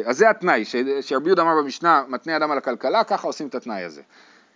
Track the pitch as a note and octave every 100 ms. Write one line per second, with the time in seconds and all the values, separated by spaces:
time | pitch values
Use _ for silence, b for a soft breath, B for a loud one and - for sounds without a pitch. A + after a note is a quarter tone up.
0 | A2 C3 A3 G#3+ F3+ C3 G#2 A#2+ C3+ C#3
1 | - C3+ D#3+ F3 E3 D#3 C#3+ - E3+ D3+
2 | B2+ B2+ D#3+ D#3 D3+ C#3 C3+ A#2 E3 G#3
3 | G#3 G3 D#3+ C3 D3 A#2+ A#2+ G2+ F2 D2
4 | - b b b b